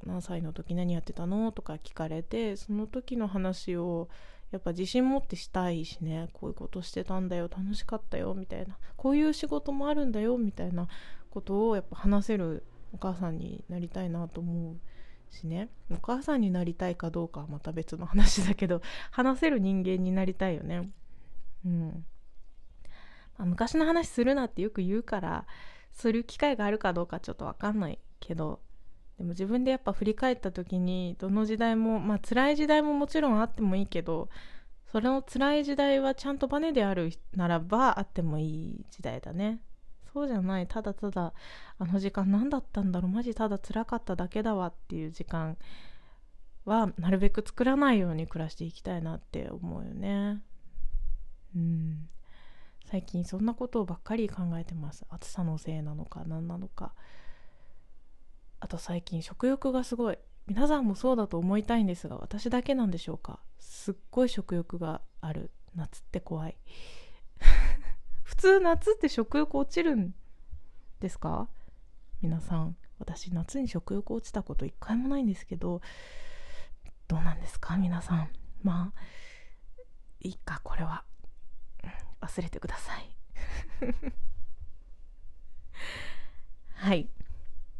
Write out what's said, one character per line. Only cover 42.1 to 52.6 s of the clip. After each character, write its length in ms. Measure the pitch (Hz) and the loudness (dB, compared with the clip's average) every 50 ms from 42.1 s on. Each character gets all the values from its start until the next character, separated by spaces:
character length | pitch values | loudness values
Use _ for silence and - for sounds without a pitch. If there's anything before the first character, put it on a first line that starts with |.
間 180 | - 202 190 196 | -2 0 2 4
何 200 | 196 208 247 285 | 4 4 2 2
だ 80 | 294 262 | 0 -2
っ 60 | - - | -4 -4
た 120 | - 208 | -4 -2
ん 100 | 196 190 | 0 0
だ 80 | 180 180 | 0 0
ろ 80 | 180 180 | 0 0
う、 40 | |
マ 100 | 190 233 | 0 -2
ジ 140 | 240 240 226 | -2 -2 -2
た 120 | - 220 208 | -2 -2 -2
だ 120 | 196 196 | -2 -2
辛 260 | - - - 220 233 | -4 -4 -4 -4 -4
か 120 | - 247 226 | -2 -4 -4
っ 60 | - | -4
た 120 | - 185 | -4 -4
だ 120 | 180 180 175 | -2 -4 -4
け 140 | - 214 | -4 -2
だ 140 | 214 226 214 | -2 0 -2
わ」 120 | 190 180 170 | -2 -2 -4
っ 60 | - - - - | -6 -8 -10 -8
て 80 | 180 | -8
い 100 | 160 160 | -6 -8
う 60 | 156 | -8
時 120 | 165 - 175 | -8 -8 -6
間 320 | - 170 165 160 160 165 - - - - - - - - - - - - - - - - - - - - - - | -4 -4 -4 -4 -4 -6 -6 -8 -8 -8 -10 -10 -12 -12 -14 -16 -18 -20 -20 -20 -20 -18 -18 -16 -16 -14 -10 -4
は 260 | 190 214 226 220 185 - - | 0 2 2 2 0 -2 -2
な 140 | 165 180 | 0 2
る 80 | 190 190 | 4 8
べ 100 | 202 202 | 8 8
く 140 | - 220 208 | 8 8 4
作 180 | - - - 247 | 0 -2 2 2
ら 120 | 262 269 | 4 4
な 180 | 285 285 269 240 | 6 6 6 6
い 60 | 208 | 6
よ 100 | 185 175 | 4 2
う 60 | 160 | 0
に 100 | 156 165 | -2 -4
暮 180 | - - 165 160 | -4 -4 -4 -4
ら 60 | 156 | -4
し 60 | - | -6
て 100 | - 165 | -8 -8
い 60 | 165 | -10
き 100 | - - | -10 -10
た 160 | - 190 180 170 | -8 -6 -6 -4
い 60 | 165 | -4
な 140 | 160 160 - | -6 -6 -8
っ 20 | |
て 300 | - - - - - - | -10 -10 -8 -8 -8 -8
思 300 | - 175 175 175 - - | -8 -8 -8 -8 -8 -8
う 60 | - | -8
よ 80 | - - | -8 -8
ね。 480 | - 190 196 202 202 202 208 208 208 - - - - - - - - - - - - - - - - - - - - - - 185 | -6 -4 -2 -2 -2 -2 -2 -4 -6 -8 -10 -12 -12 -12 -6 -2 0 0 2 2 2 2 2 2 0 -2 -6 -10 -12 -12 -8 -4
う 40 | 175 | -2
ん。 500 | 165 165 165 160 160 160 156 151 156 160 - - - - - - - - - - | -2 0 0 -2 -2 -4 -6 -6 -8 -10 -12 -12 -14 -14 -16 -16 -16 -14 -14 -14